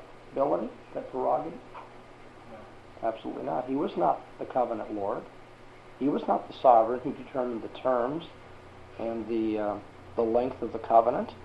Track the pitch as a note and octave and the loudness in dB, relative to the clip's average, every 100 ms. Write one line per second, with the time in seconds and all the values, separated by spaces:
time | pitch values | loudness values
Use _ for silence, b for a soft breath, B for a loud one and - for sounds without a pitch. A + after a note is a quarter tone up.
0 | - - - C#3 D3 - A#3 - - C3+ | -10 -18 -6 0 2 2 -2 -8 -10 -8
1 | - B2+ B2+ C#3 D#3+ - - - - - | -6 0 2 2 -2 -10 -14 -16 -16 -18
2 | - - - - - - - - - - | -20 -20 -20 -18 -16 -16 -16 -18 -18 -4
3 | A2+ - B2+ B2 B2+ D3+ B2+ C3+ G#3 - | -2 -2 -6 -6 -2 -2 0 0 0 2
4 | D3+ - - - A#2+ B2+ A#2 A2+ G2 G#2 | 2 2 -4 -10 -2 2 2 0 -4 -4
5 | G2 B2 - - - - - - - - | -2 -4 -8 -16 -20 -20 -20 -20 -18 -2
6 | C3+ G3 - - - - C3+ A#2 A2+ B2 | 0 2 2 0 -2 4 8 10 8 2
7 | C#3 A#2 B2 C3+ B2 A2+ G#2 - C3 B2 | -2 -6 -6 -4 -2 -4 -6 -2 2 2
8 | B2 D#3+ - - - - - - - - | 2 -2 -8 -16 -18 -18 -18 -18 -16 -8
9 | A2+ A#2 G#2+ A2+ A2 G#2+ G#2 G2+ - - | -4 -4 -2 0 2 2 0 -2 -8 -16
10 | - - A2+ A#2+ B2+ - A2+ A2+ - A2+ | -6 0 2 4 2 -2 -6 -4 6 8
11 | A2+ D#3+ A#3 - | 8 4 -2 -8